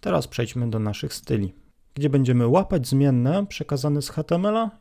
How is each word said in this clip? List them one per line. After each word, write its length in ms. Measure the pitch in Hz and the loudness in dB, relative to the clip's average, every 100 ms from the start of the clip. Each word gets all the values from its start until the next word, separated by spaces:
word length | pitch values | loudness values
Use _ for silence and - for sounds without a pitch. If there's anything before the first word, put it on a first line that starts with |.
Teraz 280 | 202 175 123 | -2 -2 -2
przejdźmy 420 | - 113 127 120 | -6 -4 -2 -4
do 80 | 110 | -2
naszych 360 | 107 101 - | -4 -4 -8
styli, 400 | - - 117 95 - _ _ _ | -10 -4 -2 -2 -8 _ _ _
gdzie 160 | - 147 | -4 0
będziemy 380 | 139 127 123 117 | 2 4 4 4
łapać 400 | 156 190 185 123 | 4 2 -2 2
zmienne 580 | 135 143 127 123 180 202 | 2 4 4 2 0 -2
przekazane 560 | - 151 143 147 147 | -8 -6 -2 0 -2
z 60 | 139 | -2
H 160 | - | -6
T 100 | - | -2
M 120 | 170 202 | 0 0
L 100 | 220 | 0
a 140 | 226 - | -4 -8